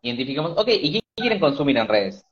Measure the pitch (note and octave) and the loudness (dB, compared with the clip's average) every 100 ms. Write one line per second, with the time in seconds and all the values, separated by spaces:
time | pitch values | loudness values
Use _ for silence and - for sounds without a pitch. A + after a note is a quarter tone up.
0 | A#2+ A#2+ C3 C#3 D#3+ E3 A3 A3 D3 G3+ | -6 -6 -4 -4 -2 -2 0 2 0 -2
1 | - - A#3+ G#3 D#3 C#3 C#3+ A#2+ G#2+ G#2+ | -6 -6 -2 2 2 2 2 2 4 2
2 | G2 G2 _ | 0 -8 _